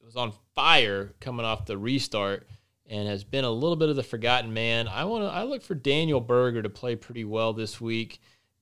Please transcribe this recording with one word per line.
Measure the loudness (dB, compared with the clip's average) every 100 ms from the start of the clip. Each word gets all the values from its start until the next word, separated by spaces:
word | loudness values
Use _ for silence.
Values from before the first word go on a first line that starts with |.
was | -8 -4
on | -4 -4 _
fire | 2 8 8 8 2 -4 -8
coming | -8 -4 -2
off | -2 -4
the | -4
restart | 0 0 0 -2 0 -2 -6 -20 _ _ _
and | -6 -2
has | -4
been | -4 -2 0
a |
little | 0 0 2
bit | 2
of | 0
the |
forgotten | -2 -2 2 2 2
man. | -2 0 0 -2
I | -4 -4
wanna, | -2 -4
I | -4
look | -6 -8
for | -6
Daniel | -4 0 2 2 0
Berger | 4 4 4 2
to | -4
play | -6 -6 -6
pretty | -8 -10 -4
well | 0 0
this | 0 -6 -6
week. | -4 -4 -4 -12 _ _ _ _